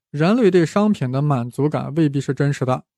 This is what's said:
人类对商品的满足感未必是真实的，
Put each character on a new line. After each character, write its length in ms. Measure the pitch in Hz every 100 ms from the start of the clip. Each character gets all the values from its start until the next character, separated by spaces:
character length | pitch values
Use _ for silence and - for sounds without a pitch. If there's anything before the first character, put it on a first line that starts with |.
| _
人 240 | 147 165
类 160 | 240 208
对 140 | 180
商 260 | 160 202 214
品 220 | 208 127
的 80 | 131
满 300 | 147 135 120
足 180 | - 147
感 260 | 139 135
未 140 | 151 151
必 100 | 139
是 140 | 135
真 180 | 135 143
实 140 | 143
的， 200 | 127 127 -